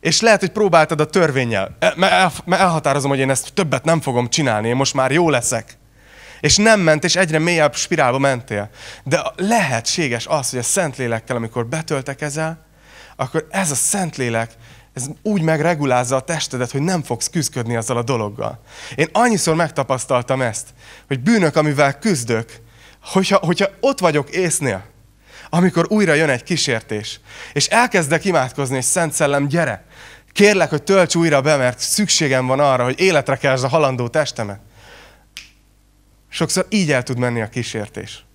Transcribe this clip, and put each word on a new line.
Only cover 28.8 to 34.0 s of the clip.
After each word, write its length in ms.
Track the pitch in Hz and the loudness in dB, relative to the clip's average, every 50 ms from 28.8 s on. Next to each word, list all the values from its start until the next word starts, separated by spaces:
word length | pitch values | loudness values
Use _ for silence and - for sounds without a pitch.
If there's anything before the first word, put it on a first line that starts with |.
| 120 | -2
Szent 280 | - - 185 170 156 | -2 0 0 -2 -2
Szellem, 360 | 143 - 156 147 139 143 139 143 | 0 0 0 2 2 0 0 0
gyere! 360 | 135 175 165 131 107 - - _ - - - - - - _ _ | 0 0 0 -2 -4 -8 -12 _ -20 -20 -20 -20 -20 -20 _ _
Kérlek, 380 | _ - 202 208 208 190 170 143 | _ 4 4 4 6 4 2 0
hogy 120 | 160 147 | 0 -4
tölts 320 | - - 190 196 180 156 - | 0 2 4 4 4 4 2
újra 260 | 170 165 165 147 139 | 0 2 4 4 2
be, 160 | 131 151 151 | 4 2 2
mert 220 | 139 127 123 123 - | 2 2 0 -2 -2
szükségem 680 | - - - - 208 - - - 160 139 131 131 127 | -6 -4 -2 -2 0 0 0 0 2 2 0 0 2
van 140 | 127 131 135 | 0 2 2
arra, 240 | 147 139 131 127 120 | 2 2 2 2 0
hogy 160 | 123 135 131 | -2 0 2
életre 360 | 180 190 175 147 127 - 135 | 2 2 4 2 2 0 -4
keltsd 280 | 131 - 143 131 131 123 | 0 0 0 0 0 0
a 40 | 127 | 0
halandó 400 | 127 165 151 135 131 123 | 2 2 2 2 0 -2